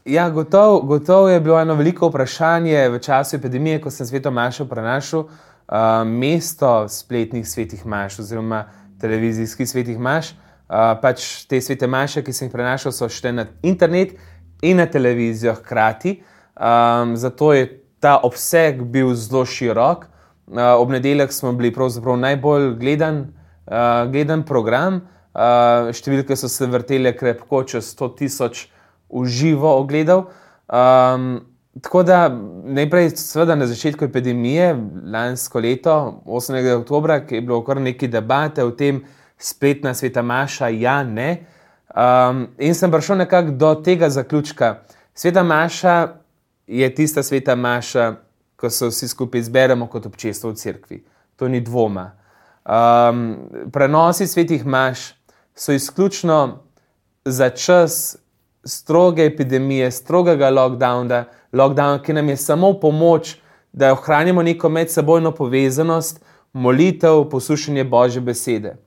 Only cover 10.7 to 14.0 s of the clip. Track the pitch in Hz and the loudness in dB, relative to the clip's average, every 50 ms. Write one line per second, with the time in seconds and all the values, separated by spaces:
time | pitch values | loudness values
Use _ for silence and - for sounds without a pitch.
10.7 | 92 107 113 113 110 113 - 131 120 - - - - - - _ 139 127 123 - | 0 0 2 2 2 0 0 -2 -2 -2 -6 -12 -14 -14 -8 _ -4 -4 -2 -4
11.7 | 135 120 127 123 131 131 139 143 - 156 135 135 123 - 135 120 - 120 120 123 | -4 -4 -4 -2 -2 -2 -4 -4 -4 -8 -8 -8 -8 -10 -10 -8 -8 -6 -4 -4
12.7 | 131 131 - 139 120 - 123 113 - - - 123 120 120 110 110 - - - 170 | -4 -4 -6 -8 -6 -6 -6 -8 -8 -6 -6 -6 -4 -4 -6 -8 -10 -6 -4 -2
13.7 | 190 180 180 156 170 180 | 0 2 2 2 2 0